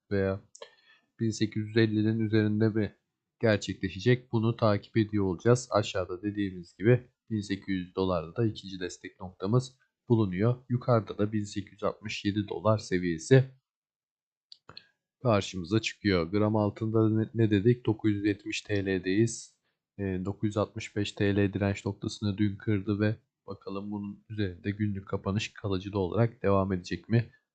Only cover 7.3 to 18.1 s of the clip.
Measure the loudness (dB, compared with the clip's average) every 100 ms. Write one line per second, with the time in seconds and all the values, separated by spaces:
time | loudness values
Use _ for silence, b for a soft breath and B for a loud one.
7.3 | -6 -4 -6 -2 -4 -4 -2 0 0 -4
8.3 | -2 -2 -2 -12 -10 -10 -10 -18 -16 -16
9.3 | -8 0 0 0 -12 _ _ -2 0 2
10.3 | 0 0 -2 -4 -4 2 0 0 -4 -4
11.3 | -4 -6 -10 -12 -6 -6 -6 -10 -4 -2
12.3 | -2 -4 0 2 2 0 -2 -2 -4 6
13.3 | 6 6 -6 _ _ _ _ _ _ _
14.3 | _ _ -20 -20 B B B _ _ 2
15.3 | 2 0 -8 -2 -2 -2 -2 0 2 0
16.3 | 0 2 2 0 -2 0 2 2 2 -2
17.3 | 0 2 4 4 2 0 0 0